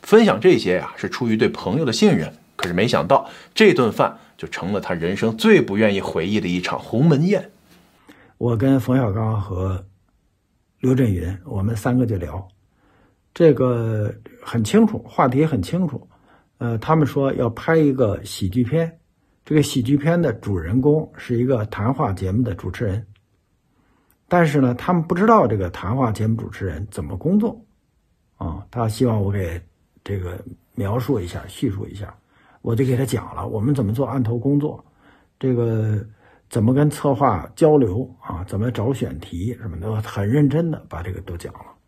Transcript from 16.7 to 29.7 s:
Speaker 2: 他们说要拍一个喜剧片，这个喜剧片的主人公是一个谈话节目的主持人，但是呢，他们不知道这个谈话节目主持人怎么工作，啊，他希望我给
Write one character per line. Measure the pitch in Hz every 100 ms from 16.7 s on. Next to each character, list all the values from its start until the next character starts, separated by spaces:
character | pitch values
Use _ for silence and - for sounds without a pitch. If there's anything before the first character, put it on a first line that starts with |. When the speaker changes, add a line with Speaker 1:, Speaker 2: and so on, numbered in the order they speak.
| 113
Speaker 2:
他 | - 160
们 | 143
说 | 143 135
要 | - 120
拍 | 117 - 165
一 | 147
个 | 131 113 92
喜 | - - 95
剧 | 101
片， | 113 156 165 165 _ _ _ _
这 | -
个 | 151
喜 | 143 139
剧 | 120 143
片 | 147 175
的 | 156
主 | 107 - 92
人 | 80 120
公 | 139 151 156 -
是 | - 117
一 |
个 | 127 123 107
谈 | - 107
话 | 143 131
节 | 92 95
目 | 104
的 | 120
主 | 87 -
持 | 90 107
人， | 95 107 - _ _ _ _ _ _ _ _ _ _ _
但 | 175 165
是 | 143
呢， | 131
他 | 123 -
们 | 180
不 | 160
知 | 180 220
道 | 226 131
这 | 107
个 | 90
谈 | - 90
话 | 123 123
节 | 104 107
目 | 113
主 | -
持 | -
人 | 98 78 107
怎 | -
么 | 76
工 | 90 156 202
作， | 220 - _ _ _ _ _ _ _ _
啊， | 85 73 -
他 | 123 113
希 | 107
望 | 127 110
我 | 98
给 | 101 85 85 -